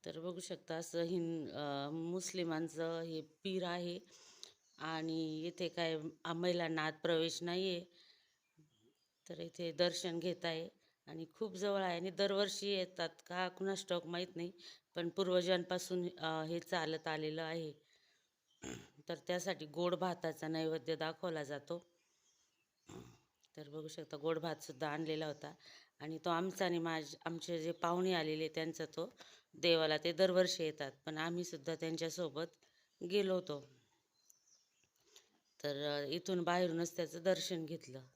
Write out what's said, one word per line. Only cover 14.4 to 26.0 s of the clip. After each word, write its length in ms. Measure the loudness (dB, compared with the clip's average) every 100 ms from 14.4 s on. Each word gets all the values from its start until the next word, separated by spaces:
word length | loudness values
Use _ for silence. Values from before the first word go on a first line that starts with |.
| -8 -8 -20 -20 _ -4
पण 140 | -2
पूर्वजांपासून, 1000 | 0 4 4 6 4 4 -2 0 -2 -2 -2
अ, 260 | -2 0
हे 160 | 0 -2
चालत 480 | 0 0 2 -2 -2
आलेलं 340 | -2 -2 -2
आहे. 300 | -2 -4 -4 -10 _ _ _ _ _ _ _ _ -12 -10 -14 -20 -8
तर 60 | -8 -2
त्यासाठी 380 | 0 0 -4 -4
गोड 300 | 0 2 2
भाताचा 520 | 0 0 -4 -2 -2
नैवेद्य 480 | 0 2 0 -2 -2
दाखवला 480 | -2 -2 -4 -2
जातो. 420 | -4 -8 -6 -8 -8 _ _ _ _ _ _ _ _ _ -18 -16 -16 -20 _ _ _ -18
तर 120 | -12
बघू 180 | -10 -10
शकता 300 | -10 -10 -2
गोड 220 | 0 0
भातसुद्धा 500 | 0 -4 -8 -4 -2
आणलेला 360 | 0 0 0 -2
होता 280 | -4 -8 -14 -20 -20 -20
आणि 180 | _